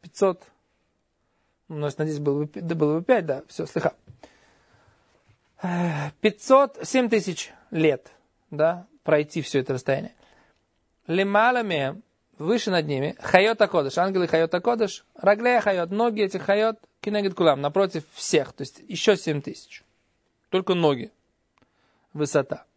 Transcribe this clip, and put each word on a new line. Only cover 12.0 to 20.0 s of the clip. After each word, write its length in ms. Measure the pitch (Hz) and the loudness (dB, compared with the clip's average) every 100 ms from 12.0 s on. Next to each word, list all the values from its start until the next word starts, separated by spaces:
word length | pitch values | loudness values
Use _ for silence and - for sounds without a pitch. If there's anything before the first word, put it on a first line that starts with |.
| - _ _ _ | -18 _ _ _
выше 340 | 156 233 - | -2 0 2
над 140 | 180 151 | 0 0
ними, 300 | 139 143 180 | -2 -4 -6
хайот 400 | - 185 208 226 | 2 4 4 4
акодыш, 360 | 202 175 139 170 | 2 2 0 0
ангелы 280 | 185 190 170 | 0 0 2
хайот 260 | 160 165 | 2 2
акодыш, 520 | 180 202 233 208 - _ | 0 0 0 -2 -4 _
раглея 460 | - 190 208 240 247 | -2 2 2 2 2
хайот, 300 | 208 185 170 | 2 -2 -2
ноги 320 | 196 240 214 | 0 0 0
этих 200 | 196 190 | -2 -2
хайот, 380 | - 202 220 220 _ _ | 0 2 2 -2 _ _
кинегет 340 | - 208 202 | -4 -2 -2
кулам, 260 | 180 170 139 | 2 2 4
напротив 440 | 143 170 196 170 143 | 0 0 0 -2 -10
всех, 380 | - - 156 135 | -12 0 0 0
то 100 | - | -10
есть 180 | 135 - - | -14 -14 -12
еще 260 | 185 - | -2 2
семь 260 | 196 - 147 | 2 0 -4
тысяч. 440 | - - - - _ _ | -6 -14 -18 -20 _ _